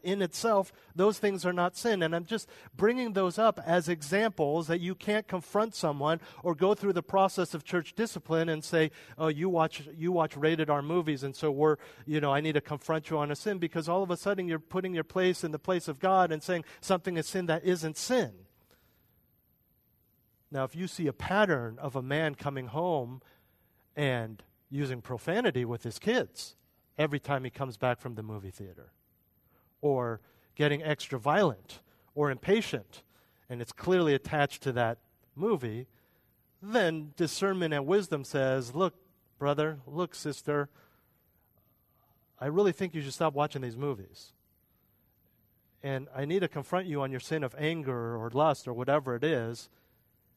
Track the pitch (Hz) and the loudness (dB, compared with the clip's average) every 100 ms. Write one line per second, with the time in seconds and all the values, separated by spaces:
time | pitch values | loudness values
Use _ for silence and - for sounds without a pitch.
0 | 175 196 180 - 226 208 190 - - 165 | -2 0 0 0 2 2 2 -4 -8 2
1 | 202 208 208 190 180 180 175 - 240 202 | 2 4 0 0 0 2 0 0 0 2
2 | 160 170 170 226 - - - - 208 254 | 2 0 -2 -6 -6 -20 -16 2 4 4
3 | 240 196 185 185 226 - - 175 160 170 | 0 0 0 4 4 4 2 2 2 -2
4 | 143 196 220 - 143 160 160 170 175 185 | 0 2 2 2 0 0 0 -2 -2 -6
5 | - 214 208 185 - 202 226 - 165 143 | -2 -2 -2 -6 -2 0 0 0 -2 0
6 | 147 160 - - 175 156 185 202 202 175 | 2 0 -2 -6 -2 2 4 4 2 0
7 | - 196 190 - 170 160 - 180 156 - | 2 4 4 4 -2 -4 -2 -2 -2 -4
8 | 226 165 - 160 165 156 - 165 156 - | -4 -4 -2 0 0 -2 0 2 2 0
9 | - - 160 147 185 170 160 - 143 160 | -16 -2 0 0 2 2 2 0 -14 -6
10 | 170 175 156 147 156 160 151 147 143 175 | 0 2 2 2 2 2 2 2 2 0
11 | 156 139 139 131 156 139 156 147 - - | 0 -2 -4 -2 0 4 4 4 -2 -14
12 | - 151 143 139 156 151 - 151 - 160 | -4 0 2 2 2 0 0 -6 -2 -2
13 | - 156 147 147 214 196 170 165 160 180 | 0 -2 -2 -2 -4 -2 -2 -2 0 0
14 | 190 175 196 196 180 160 - 185 185 170 | 0 -2 -2 -2 -2 -4 -4 -4 -2 -4
15 | 160 185 185 175 165 151 - 180 - 139 | -2 2 2 2 -2 -4 -2 -2 -2 0
16 | 190 190 180 156 - 175 - - - 185 | 4 6 6 2 -2 -4 -4 -8 0 0
17 | 190 170 151 190 175 160 170 180 156 147 | 0 -2 -2 -2 0 0 2 0 0 -6
18 | - 247 156 95 95 _ _ _ _ _ | 0 2 0 -4 -20 _ _ _ _ _
19 | _ _ _ _ _ _ _ _ _ _ | _ _ _ _ _ _ _ _ _ _
20 | _ _ _ _ - 139 131 160 185 - | _ _ _ _ -10 -4 -4 -4 -8 -4
21 | 151 - - 196 208 143 117 117 143 131 | -4 -2 -2 2 2 2 -2 -8 -8 -6
22 | 127 143 156 143 147 139 123 139 180 156 | -2 -2 -2 -2 -6 -6 -6 -4 -2 -2
23 | 120 127 - _ _ _ _ _ _ - | -4 -10 -18 _ _ _ _ _ _ -4
24 | 143 123 113 107 - _ - 139 139 123 | -2 -2 -4 -10 -20 _ -10 -4 -4 -6
25 | 110 120 - 196 240 127 117 120 120 - | -8 -8 -2 0 0 0 -2 -4 -8 -6
26 | - 247 - - - - _ _ _ - | 0 0 0 -8 -16 -18 _ _ _ -2
27 | 151 143 - 135 127 - 131 117 127 120 | -2 -2 -2 -4 -4 -6 -8 -2 -2 -2
28 | 127 113 107 107 95 - 98 - 60 _ | -6 -10 -10 -10 -12 -14 -16 -18 -20 _
29 | _ _ _ _ _ _ _ _ 147 135 | _ _ _ _ _ _ _ _ 0 2
30 | 120 113 _ _ _ - 147 143 156 147 | 0 -4 _ _ _ 2 2 2 0 -4
31 | - 131 135 175 180 98 - - _ _ | -4 -2 2 4 4 2 -10 -20 _ _
32 | _ 143 147 127 - 220 - 127 - - | _ -2 0 0 2 2 2 -4 -8 -20
33 | _ _ _ _ - 123 120 - - 185 | _ _ _ _ -12 -8 -8 -6 2 4
34 | 160 139 - 151 143 - 139 123 113 120 | 6 2 2 0 0 0 -4 0 0 0
35 | _ _ _ 135 208 180 120 110 131 _ | _ _ _ -4 0 0 -2 -6 -10 _
36 | _ _ _ _ _ _ 196 233 175 160 | _ _ _ _ _ _ -2 2 2 0
37 | 151 - 165 - 196 190 165 147 139 202 | -6 -4 -2 0 0 0 0 0 2 2
38 | 185 147 135 143 131 131 120 139 185 - | 2 -4 -2 0 2 2 -2 0 0 -2
39 | _ _ _ - 139 147 156 147 131 151 | _ _ _ -4 0 2 0 -4 -8 -4
40 | 175 - 151 135 - 147 143 _ _ _ | -4 -4 -8 -6 -2 0 -2 _ _ _
41 | _ _ _ _ _ _ _ _ _ _ | _ _ _ _ _ _ _ _ _ _
42 | _ _ _ - 135 165 202 - 190 160 | _ _ _ -10 -4 2 2 2 -4 -4
43 | 139 - 160 139 147 139 127 113 143 113 | -6 0 0 2 -2 -2 -8 -4 -4 -6
44 | 92 - - _ _ _ _ _ _ _ | -8 -20 -20 _ _ _ _ _ _ _
45 | _ _ _ _ _ _ _ _ 139 135 | _ _ _ _ _ _ _ _ -6 -6
46 | 143 135 143 185 175 151 131 180 185 143 | -6 -6 -2 0 -2 -4 -4 -2 -2 -4
47 | 135 127 - 160 135 143 151 165 135 123 | -4 -4 -4 -4 -4 -4 -4 -2 -4 -4
48 | 117 117 113 123 156 139 - 120 127 147 | -4 -4 -4 2 2 2 -2 -4 2 2
49 | 131 120 151 143 113 117 - _ _ _ | 2 -2 0 0 -2 -6 -12 _ _ _
50 | _ _ _ | _ _ _